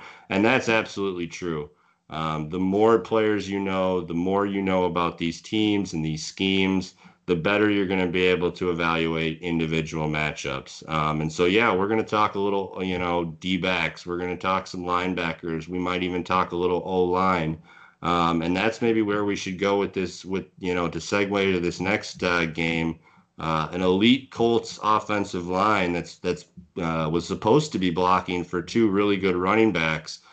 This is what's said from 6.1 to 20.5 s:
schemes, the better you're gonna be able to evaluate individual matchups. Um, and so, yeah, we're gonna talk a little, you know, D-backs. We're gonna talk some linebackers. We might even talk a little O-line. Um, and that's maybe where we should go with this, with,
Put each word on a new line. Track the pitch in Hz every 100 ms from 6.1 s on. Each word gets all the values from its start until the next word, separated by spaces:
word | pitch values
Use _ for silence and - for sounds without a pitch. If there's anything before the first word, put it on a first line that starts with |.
| 78 -
schemes, | - 95 95 95 95 92 - - _ -
the | 85
better | 92 104 107
you're | 101 92
gonna | 95 90
be | 92 90
able | 87 87
to | - 90
evaluate | 82 85 82 82 80 80 80
individual | 87 82 80 80 80 82 78
matchups. | 76 76 73 71 67 - - -
Um, | 78 76 76
and | 78
so, | 78 90
yeah, | 104 117 92
we're | 98
gonna | 90
talk | 87 107 107
a | 101
little, | 101 98 92 92
you | 92 90
know, | 90 87 82 78
D-backs. | 90 92 92 90 80 - 87
We're | 87
gonna | 90 87
talk | 95 95 -
some | 92 90
linebackers. | 90 90 90 85 - 85 80 80
We | 90
might | 90 90
even | 90 90
talk | 85 92 90
a | 87
little | 90 87
O-line. | 87 92 90 90 95 90 78 80 - - - -
Um, | 82 87 85 85
and | 85 90
that's | 110 110
maybe | 117 113
where | 104 104 101
we | 98
should | 98 90
go | 98 101
with | 98
this, | 98 90 - 87
with, | 95 87